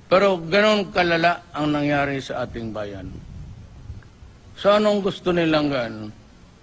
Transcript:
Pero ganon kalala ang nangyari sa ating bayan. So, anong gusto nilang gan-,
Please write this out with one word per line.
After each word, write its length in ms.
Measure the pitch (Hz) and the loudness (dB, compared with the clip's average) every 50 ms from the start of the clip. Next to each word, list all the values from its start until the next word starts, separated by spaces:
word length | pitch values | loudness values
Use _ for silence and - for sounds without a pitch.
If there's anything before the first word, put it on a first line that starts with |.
| - - | -2 2
Pero 320 | 170 190 196 196 185 170 165 160 | 4 4 6 4 2 0 -2 0
ganon 400 | 170 202 208 214 214 208 190 - | 2 4 4 4 4 2 0 0
kalala 540 | - 190 175 170 170 165 165 175 170 - - - - | 0 0 2 2 2 4 4 2 2 0 -4 -10 -6
ang 200 | 143 151 151 147 | -4 -2 0 0
nangyari 480 | 147 143 147 147 143 143 139 139 135 127 | 0 0 0 2 0 0 0 -2 -6 -6
sa 200 | - 127 123 123 | -6 -6 -6 -6
ating 280 | 107 - 120 113 113 104 | -6 -8 -8 -8 -8 -8
bayan. 360 | 107 104 101 98 95 92 92 - - - - - - - - - - - - - - - - - - - - - - - - - - - - - | -8 -8 -8 -10 -12 -12 -12 -14 -14 -16 -16 -16 -16 -16 -16 -16 -18 -18 -20 -20 -18 -16 -16 -16 -16 -18 -20 -20 -20 -20 -20 -20 -20 -20 -20 -14
So, 160 | - - 202 208 | 0 2 4 4
anong 260 | 208 214 208 208 202 | 6 4 4 2 2
gusto 320 | 190 190 - - - 180 175 | 0 -2 -4 -2 -2 0 2
nilang 380 | 175 165 160 156 151 147 143 | 2 2 2 2 2 2 0
gan-, 400 | 139 127 117 113 110 110 107 107 - - - - - - - - - - | 0 -2 -4 -6 -8 -10 -12 -12 -14 -16 -20 -20 -20 -20 -20 -20 -20 -20